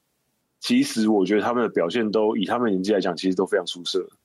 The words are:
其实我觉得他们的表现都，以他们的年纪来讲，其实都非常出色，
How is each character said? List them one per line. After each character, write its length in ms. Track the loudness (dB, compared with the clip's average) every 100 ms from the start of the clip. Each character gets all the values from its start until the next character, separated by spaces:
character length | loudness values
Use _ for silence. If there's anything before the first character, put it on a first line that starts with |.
| _ _ _ _ _ _
其 220 | 0 2
实 260 | 2 0 2
我 160 | 2
觉 120 | 2 2
得 60 |
他 100 | 0
们 80 | -2
的 80 | -2
表 180 | 0 -2
现 220 | 0 0
都， 260 | 0 0 0
以 100 | -2
他 120 | -2
们 80 | 0
的 60 |
年 100 | 0
纪 100 | 0
来 80 | 0
讲， 160 | 0 -2
其 140 | -2
实 60 | 0
都 100 | 0
非 100 | -2
常 100 | -2
出 180 | -8 -6
色， 200 | -6 -6 _